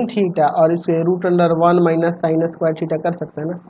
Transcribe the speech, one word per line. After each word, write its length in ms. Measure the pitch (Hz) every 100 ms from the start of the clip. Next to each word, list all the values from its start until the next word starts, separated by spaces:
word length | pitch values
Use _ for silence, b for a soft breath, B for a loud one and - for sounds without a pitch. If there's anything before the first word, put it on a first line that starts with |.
| 233
theta 340 | 208 185 175 147 180
और 120 | 160
इसके 220 | 170 175 165 170
root 180 | 180 180
under 180 | 175 170 165
one 180 | 170 180 170
minus 280 | 160 170 170
sine 220 | 160 160 165
square 240 | - 165 160
theta 200 | 160 156
कर 100 | 170 170
सकते 220 | 156 147
हैं 80 | 160
ना, 100 | 175